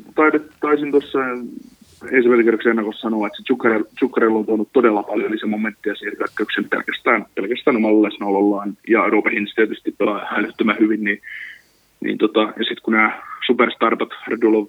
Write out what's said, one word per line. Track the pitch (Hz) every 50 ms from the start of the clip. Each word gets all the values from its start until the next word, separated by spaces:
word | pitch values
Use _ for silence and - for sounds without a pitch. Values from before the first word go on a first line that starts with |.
| - - -
taidet-, | - 156 156 156 151 - - - -
taisin | - 147 147 143 147 147
tossa | 139 143 - - - 135 131 127 123 123 120 120 - - - - - _ _ _ - - - -
ensimmäisen | 127 131 120 120 123 117 110
kierroksen | 117 113 107 - 120
ennakossa | 113 113 104 107 107 -
sanoa, | - 110 110 107 104
että | 101 -
se | - 104
Zuccarello, | - 131 123 - 117 110 104 - - - -
Zuccarello | 135 120 - - 123 113 110 110
on | 104
tuonut | 107 110 107 104 - -
todella | 131 120 117 107 101 104
paljon | - 107 - - 101
lisämomenttia | 107 107 - 107 107 107 110 110 104 _ - 107 104
siihen | - 107 104 104 -
hyökkäykseen | 101 98 - - 104 - - - - -
pelkästään, | - - - - - - - 143 120 107 101 - -
pelkästään | - 98 101 123 - - 151 127
omalla | 110 110 110 107 107 104
läsnäolollaan. | 101 - - 104 101 98 98 101 104 104 98 104 101 98 _ -
Ja | - 113 107 92 101
Roope | 110 104 - -
Hintz | - 107 104 - -
tietysti | 113 110 110 104 - - - -
pelaa | - 101 - 101 104 - - -
älyttömän | - 104 110 - - 113 104 104 110
hyvin, | 110 107 110 107 107
niin, | 101 98 - - - - - - - - - _ _ _ _ _ _ _ -
niin | - 107 104
tota, | 104 110 107 - 113
ja | 107 104 - 107 117 -
sit | 117 -
kun | - - 113
nää | 110 110 107 - - - - - - -
superstartat, | - 120 117 120 110 - - 117 113 113 - 113 - - - -
Radulov, | - 110 113 117 110 110 110 104